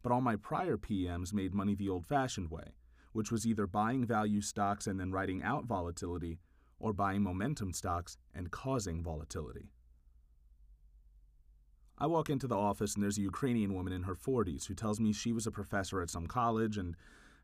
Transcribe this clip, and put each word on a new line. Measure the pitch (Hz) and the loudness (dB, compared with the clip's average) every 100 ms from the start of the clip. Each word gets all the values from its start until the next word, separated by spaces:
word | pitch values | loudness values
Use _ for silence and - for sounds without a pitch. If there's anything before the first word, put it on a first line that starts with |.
but | 120 | 2
all | 123 | 2
my | 127 104 | 4 0
prior | - 151 185 113 | 0 -2 0 0
P | - 98 87 | 0 0 0
Ms | 87 90 | -2 -2
made | 101 92 | 0 0
money | 98 101 101 | 0 2 2
the | 98 | 0
old-fashioned | 90 82 143 131 104 82 | -2 0 0 0 -2 -6
way, | 80 - - - - - | -6 -10 -18 -20 -20 -6
which | 110 104 | -4 0
was | 113 113 | 2 2
either | 107 98 | 2 2
buying | 104 110 131 | 2 2 2
value | 117 110 107 104 | 2 2 4 2
stocks | 101 107 101 101 107 | 0 0 2 2 0
and | 95 | -2
then | 92 | 0
writing | 95 95 92 | 0 0 0
out | 90 135 113 | 0 -2 0
volatility, | 95 85 87 87 87 82 82 - - - - | -2 -2 -4 -4 -4 -4 -8 -12 -20 -20 -4
or | 110 | -2
buying | 101 98 98 | 2 2 2
momentum | 98 92 127 139 92 | 2 2 -2 -2 -4
stocks | - 95 87 - - - | -2 -2 -2 -4 -14 -14
and | - 87 | -10 -8
causing | - 135 131 95 82 | -6 -2 -2 0 -4
volatility. | 82 78 80 85 58 - - - - - - - - - - - - - - - - - - - - - - - - - | -4 -6 -6 -8 -8 -10 -16 -20 -20 -20 -20 -20 -20 -20 -20 -20 -20 -20 -20 -20 -20 -20 -20 -20 -20 -20 -20 -20 -20 -2
I | 147 | 2
walk | 165 156 | 2 2
into | 135 127 | 0 2
the | 98 | 2
office | 101 101 104 104 | 2 2 0 2
and | |
there's | 101 101 | 2 2
a | |
Ukrainian | 98 - 131 117 101 95 | 0 0 2 2 2 0
woman | 90 | -2
in | 92 | -2
her | 95 90 | -4 -4
forties | - 127 90 69 - | 0 2 2 -2 -6
who | |
tells | 87 107 107 | -4 -2 4
me | 107 | 4
she | 104 117 | 4 0
was | 110 104 | 0 -2
a | |
professor | 104 98 101 95 95 | -4 -2 -2 -2 -2
at | 85 | -2
some | 87 82 | -4 -2
college | 123 117 113 113 104 | 2 2 4 2 0
and | 90 85 - - - - | -4 -8 -14 -20 -20 -10